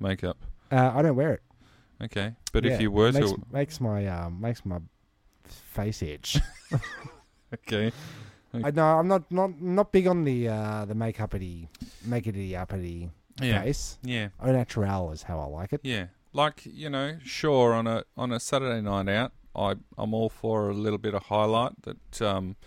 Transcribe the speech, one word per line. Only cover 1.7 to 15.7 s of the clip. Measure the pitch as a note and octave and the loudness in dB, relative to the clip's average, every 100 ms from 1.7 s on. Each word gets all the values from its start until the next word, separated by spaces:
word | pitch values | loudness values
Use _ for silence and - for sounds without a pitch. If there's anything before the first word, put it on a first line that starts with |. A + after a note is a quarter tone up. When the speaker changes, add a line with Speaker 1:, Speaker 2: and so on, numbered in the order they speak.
| _ _ - | _ _ -12
Speaker 1:
Okay, | A2+ G#2 G#2 A#2 - | -6 -4 -4 -6 -2
but | A2+ | 2
Speaker 2:
Yeah, | - | 4
Speaker 1:
if | A#2 | 4
you | G#2+ | 4
were | G#2 A2+ | 6 6
Speaker 2:
makes, | C3+ A2 | 6 4
Speaker 1:
to | F#2+ - | 0 -4
Speaker 2:
makes | C#3 C#3+ - | -2 -2 -2
my, | A#2 G#2 G2 | -2 0 -2
uh, | F2 E2+ | -2 -4
makes | F2 A#2 A#2+ F#2+ | -4 -4 -4 -4
my | F2 E2 _ _ _ _ _ | -6 -8 _ _ _ _ _
face | - - - - G#2 - | -20 -20 -10 -4 -4 -2
itch. | D#2+ D2 - - - - - | -6 -6 0 0 0 -4 -4
<laughs> | C3 - - - - _ _ _ | -2 -2 -10 -16 -18 _ _ _
Speaker 1:
Okay. | - - G#2 A2+ - - - - - _ | -14 -4 0 0 -2 -10 -16 -18 -20 _
Speaker 2:
I, | A#2+ C#3+ | -4 -2
no, | D3 D#3 D#3+ | 4 6 6
I'm | F3+ | 4
not, | F#3+ - | 2 2
not, | F3+ G3 D3+ | 0 0 -2
not | F3+ F#3 G3+ | 0 2 4
big | F#3+ F3+ | 4 4
on | F3 | 4
the, | D3+ B2 A#2 | 2 2 0
uh, | G#2+ G#2+ G#2+ | 0 -2 -4
the | G#2 G#2+ | -4 -2
makeup-ity, | A2+ G#2+ G#2+ G2+ F2+ E2+ E2 - - - | -2 -2 -4 -4 -6 -10 -14 -16 -18 -10
make-it-ity, | A2 A#2+ A2 G2 F#2+ F2+ | -4 -2 -2 -4 -4 -6
uppity | F#2 G2 F2 E2+ F2 - _ - | -6 -6 -6 -8 -10 -12 _ -4
Speaker 1:
Yeah. | C3 G#2 | 0 0
Speaker 2:
face. | A2 D3 - - | 0 -4 -6 -10
Speaker 1:
Yeah. | B2+ A#2+ G#2 - | -6 -4 -6 -4
Speaker 2:
Au | B2+ | 2
naturel | C3 A#2+ - G2 G2 E2+ | 2 2 0 0 0 -4
is | D#2 | -8
how | - E2 | -8 -6
I | C#2+ | -6
like | D2+ G2 | -8 -6